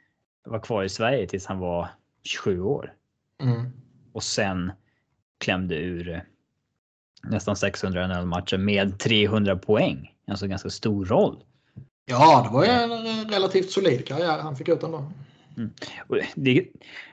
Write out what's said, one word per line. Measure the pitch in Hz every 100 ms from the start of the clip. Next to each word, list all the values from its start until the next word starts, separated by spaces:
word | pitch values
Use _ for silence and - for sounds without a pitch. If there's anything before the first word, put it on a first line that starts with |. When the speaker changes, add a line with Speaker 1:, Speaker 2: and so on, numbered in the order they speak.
| _ _ _ _
Speaker 1:
var | - 113
kvar | - 110
i | 95
Sverige | 92 117 135 92
tills | 95 -
han | 95
var | 90 85 85 - _ _
tjugosju | - - - 90
år. | 98 - - - _ _ _ -
Speaker 2:
Mm. | 131 117 123 - - _ _
Speaker 1:
Och | 110
sen | - - 98 92 90 - _ _ _ _ _ -
klämde | - 92 92 78
ur, | 90 87 87
eh, | 82 - _ _ _ _ _ _ _ _ _
nästan | - 107 - 98
sexhundra | 101 - 98 90
N | 92
H | 90
L-matcher | 87 87 90 95
med | 98 101 98 95
trehundra | - 107 101 107 98 90
poäng. | - 107 180 69 69 _ -
Alltså | 95 98
ganska | 92 -
stor | - 113 101
roll. | 92 117 - - _ _ _ - - _ -
Speaker 2:
Ja, | 123 160 135 113
det |
var | 123
ju | 208
en, | 247 233
eh, | 233 226 220 214
relativt | 202 190 190 185
solid | - 190 127 -
karriär | 143 175 156
han | 156 135
fick | 156
ut | 160
ändå. | 165 160 143 185 - _ _ -
Speaker 1:
Mm. | 110 - - - -
Och | 117 -
det, | - 135 131 175 - - - -